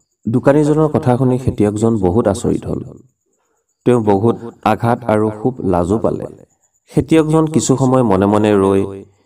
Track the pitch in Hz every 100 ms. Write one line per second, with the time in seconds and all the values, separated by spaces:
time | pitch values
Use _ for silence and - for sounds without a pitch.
0 | _ _ - 123 139 147 151 151 156 127
1 | 131 123 131 127 - - 104 104 113 113
2 | 90 104 101 - 85 82 - 78 - -
3 | _ _ _ _ _ _ _ _ 123 123
4 | 104 98 113 - 117 - 104 107 117 120
5 | - 107 110 107 113 131 92 87 87 110
6 | 95 - - - - _ _ _ _ 156
7 | 131 160 156 160 160 131 - 131 131 131
8 | 117 95 101 107 107 104 98 98 98 98
9 | 98 _